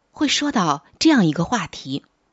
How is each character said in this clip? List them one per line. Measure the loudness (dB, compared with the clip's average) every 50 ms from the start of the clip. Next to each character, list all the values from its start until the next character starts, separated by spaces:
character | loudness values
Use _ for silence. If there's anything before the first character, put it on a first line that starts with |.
| _ _
会 | _ -4 -2
说 | -2 -2 -2 -2 -2
到 | -2 -2 0 0 -2 -4 _ _ _ 0
这 | 2 4
样 | 4 6 4
一 | 4 2
个 | 0 -2
话 | -2 -2 -4 -4 -6
题， | -12 -14 -12 -10 -10 -10 _ _ _ _ _ _